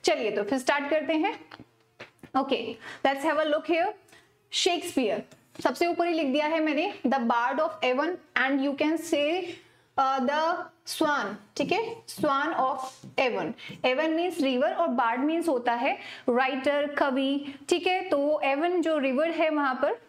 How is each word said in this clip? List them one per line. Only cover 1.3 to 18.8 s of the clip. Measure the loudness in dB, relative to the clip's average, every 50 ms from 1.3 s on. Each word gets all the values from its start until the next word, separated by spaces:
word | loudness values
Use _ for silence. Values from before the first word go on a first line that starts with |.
| -2 -6 -14 -20 -20 -20 -20 _ _ _ _ _ _ _ -20 -20 _ _ -20 -4 -2 -2
Okay, | 0 0 -2 -2 -2 -6 -10 -12 -14 -16 -18 -2 0
let's | 0 0 2 0
have | 0 2 2 2
a |
look | 2 0 -2 0 0
here। | 0 2 0 -2 -2 -8 _ -20 -20 -20 _ _ _ _ _ _
Shakespeare | -4 0 2 2 0 0 -4 -2 -2 0 0 0 -2 -2 -6 -12 -20 _ _ _ _ -2 -2
सबसे | -2 2 2 0
ऊपर | 0 2 0 0
ही | 0 2
लिख | 0 0
दिया | 2 2 2 2
है | 2 0 0
मैंने, | 0 0 0 0 0 -2 -4 -2 0
"The | 2 2 2 2
bard | 2 2 2 2 0 0 0
of | 0 -2 -2 -2 0
Avon," | 0 2 2 0 0 -2 -6 -10 _ _
and | 0 2 2 2 2
you | 2 0 0 2
can | 2 2 2 0 -2
say, | -2 0 0 0 0 -2 -2 -4 -8 -12 -14 -18 -20 _ _ _ _ _
uh, | 0 0 2 2 0
the | 0 0 0 2 2 0 0 -2 -6 -12 _ _ _
swan, | -12 -2 0 2 2 2 0 -2 -6 -8 -10 -16 -16 _
ठीक | -4 0 0
है, | 0 0 0 -4 -8 -12 -14
swan | -18 -6 -2 0 2 2 2 0 0 0 0
of | 0 0 -2 -4 -6 -10 -12 -16 -20 -8 -2 0
Avon। | 0 0 0 -2 -4 -6 -8 -10 -12 -16 -14 -2 0
Avon | 0 2 2 2 0 0
means | 0 0 -2 -2 0
river | 0 0 2 2 0 0 0
और | 0 0
bard | 0 0 0 0 0 0 0 0
means | 0 0 0 0
होता | 0 0 0 0 0 0
है | 0 0 -2 -2 -4 -8 -16 -16 -6 -2 0
writer, | 2 2 2 2 0 0 0 0 2 2 0 -2 0
कवि, | 0 0 2 2 2 0 2 0 -2 -4 -6 -14 -14 0 0
ठीक | 0 2 2
है। | 2 0 0 0 0
तो | 0 2 2 2 2 2 2
एवन | 2 2 2 2 0 2 2